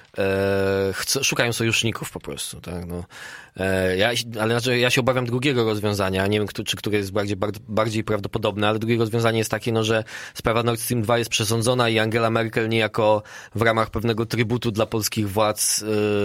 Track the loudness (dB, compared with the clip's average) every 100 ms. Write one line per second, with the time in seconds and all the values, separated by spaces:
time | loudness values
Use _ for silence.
0 | -12 -2 0 2 2 2 2 2 0 -2
1 | -4 -2 0 0 0 2 0 2 0 -4
2 | -8 -10 -10 -10 -10 -12 -10 -10 -8 -8
3 | -10 -16 -18 -18 -14 -4 0 2 2 2
4 | 2 0 -4 -2 0 0 2 2 2 4
5 | 2 2 0 0 0 2 2 2 0 0
6 | 0 2 2 2 0 -4 -6 -6 -2 -2
7 | 0 -2 -2 -2 -4 -6 -4 -2 0 -2
8 | -2 -4 -4 -2 -2 0 0 0 0 0
9 | 0 2 2 2 0 -2 0 0 2 0
10 | -2 -10 -14 -6 0 2 2 0 -2 -2
11 | 2 2 0 -2 0 0 2 2 2 2
12 | 2 2 2 2 0 0 0 2 2 2
13 | 4 4 0 -14 -10 0 2 4 2 0
14 | 0 0 0 0 0 0 -2 0 0 0
15 | -2 -2 -2 2 0 0 -2 -2 0 0
16 | 2 2